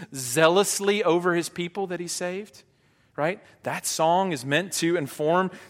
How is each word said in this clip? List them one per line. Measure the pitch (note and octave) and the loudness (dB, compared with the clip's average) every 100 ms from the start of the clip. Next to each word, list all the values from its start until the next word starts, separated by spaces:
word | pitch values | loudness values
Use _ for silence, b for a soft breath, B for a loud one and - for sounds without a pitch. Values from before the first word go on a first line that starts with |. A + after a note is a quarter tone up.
| F3+ | -14
zealously | C#3 B2+ B2 D#3+ F3+ G3 - G3+ G#3 | -10 -2 4 6 6 2 0 0 2
over | F3+ E3+ F3 E3+ | 2 2 2 0
his | D#3+ | -2
people | - F3 G3+ G3 | -6 -6 -6 -6
that | F3 | -6
he | F3 | -8
saved, | - F3+ F#3 G#3+ - _ b b b b | -6 -6 -8 -12 -18 _ b b b b
right? | - D3+ G#3 B B | -4 -2 -2 B B
That | - D#3 - | -8 -6 -6
song | - D#3+ F3 F#3+ | 0 2 2 0
is | D3+ | -2
meant | B2+ C#3+ F#3+ | -2 -2 -2
to | - E3 F3 | -2 0 0
inform | C#3 - D3+ F3 F#3 B B | -2 -4 0 2 0 B B